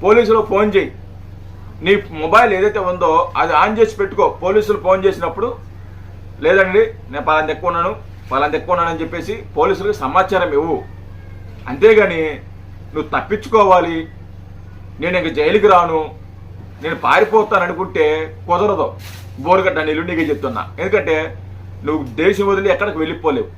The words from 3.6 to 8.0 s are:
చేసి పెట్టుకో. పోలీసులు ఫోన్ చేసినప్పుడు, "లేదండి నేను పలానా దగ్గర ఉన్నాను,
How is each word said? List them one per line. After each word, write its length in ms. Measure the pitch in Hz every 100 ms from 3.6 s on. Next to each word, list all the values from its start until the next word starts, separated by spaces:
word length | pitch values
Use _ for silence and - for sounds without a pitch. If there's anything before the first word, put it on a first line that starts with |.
| 196 220
చేసి 180 | 220 -
పెట్టుకో. 420 | 196 - 165 -
పోలీసులు 380 | 180 214 208 208
ఫోన్ 240 | 180 190
చేసినప్పుడు, 520 | 190 180 170 175 233 - - - - - - - - -
"లేదండి 380 | 151 190 185 190 220 - -
నేను 120 | 139
పలానా 240 | 143 156 156
దగ్గర 200 | 151 180
ఉన్నాను, 300 | 170 180 214